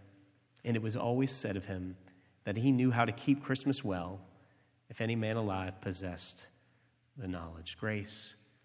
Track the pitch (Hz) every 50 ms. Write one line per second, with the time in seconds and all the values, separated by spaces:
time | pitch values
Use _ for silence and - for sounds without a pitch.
0 | - - - - - - _ _ _ _ _ _ - 120 117 113 107 110 107 123
1 | - 117 120 127 135 131 131 - - 110 95 98 - - 95 92 90 92 92 -
2 | - - - - - _ _ _ - - 98 113 117 139 135 123 127 127 117 120
3 | 117 117 107 - - 147 139 139 - - 131 131 - 135 131 - - 107 92 87
4 | 85 90 95 98 - - - - - _ _ _ _ _ _ _ _ - 113 -
5 | 113 113 117 113 113 107 110 117 110 104 95 95 92 92 92 - - 98 92 92
6 | 95 92 87 90 - - - - - - - _ _ _ _ _ _ _ _ _
7 | _ _ _ 139 110 92 92 87 82 82 82 82 82 - - - - 110 107 104
8 | 98 104 - - - - - - - _ _ _